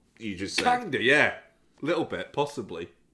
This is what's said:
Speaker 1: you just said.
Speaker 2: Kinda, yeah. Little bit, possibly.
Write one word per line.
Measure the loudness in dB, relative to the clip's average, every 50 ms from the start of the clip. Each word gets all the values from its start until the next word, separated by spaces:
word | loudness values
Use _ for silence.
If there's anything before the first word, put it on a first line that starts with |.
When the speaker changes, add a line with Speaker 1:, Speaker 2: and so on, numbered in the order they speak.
| _ _ _ -12
Speaker 1:
you | -10 -8 -6
just | -6 -6 -4 -2
said. | 0 2 2 2 2
Speaker 2:
Kinda, | 0 -2 -2 2
yeah. | 4 4 6 6 4 4 0 -4 -12 _ _ _ _ _ _ _
Little | -2 -2 0 0 -2
bit, | -2 -4 -6 -8 -4 -2
possibly. | -2 -2 -2 -4 -8 -10 -8 -8 -10 -10 -12 _ _ _ _